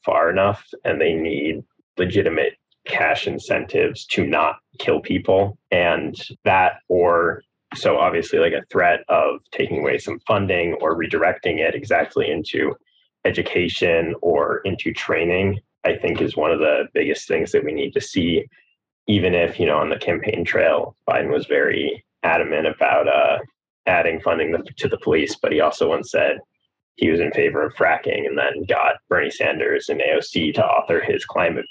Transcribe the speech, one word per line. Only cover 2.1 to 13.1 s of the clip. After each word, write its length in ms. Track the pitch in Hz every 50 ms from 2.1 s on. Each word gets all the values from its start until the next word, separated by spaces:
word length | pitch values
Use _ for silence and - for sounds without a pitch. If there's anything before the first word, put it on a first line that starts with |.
| 87 82 78 82 82 78 - - - _ _ _ _ _ _
cash 440 | - - 76 80 78 76 - - -
incentives 760 | 87 67 - - 85 80 73 - - - - - - - -
to 200 | - - - 90
not 300 | 71 73 76 78 76 - - _ _ _ -
kill 220 | - - 78 -
people. 560 | - - 92 92 - - 95 95 101 101 101 - _ _
And 440 | 95 90 87 85 82 80 76 76 71 - - - - - -
that, 280 | - - 92 92 90 - - _ -
or 540 | 87 90 87 87 85 85 85 82 82 - - _ _ _ _ _ -
so 200 | - - 80 78
obviously, 420 | 69 82 92 87 85 80 - - 78
like, 140 | 80 85 82
a 120 | 73 - - -
threat 280 | 90 90 87 87 - - -
of 300 | 87 80 76 69 65 67 - _ -
taking 260 | - 64 - 71 71
away 180 | 73 71 64 62
some 200 | - - 82 - -
funding 480 | - 113 98 98 95 95 87 85 85 82 -
or 180 | - 78 82 85
redirecting 580 | 82 80 85 82 80 87 87 - - 92 82 78 80
it 80 | 80 -
exactly 500 | - - - 87 82 - - - - - 76
into 460 | 76 82 76 - - 78 - - - - _ _ _ _ _ _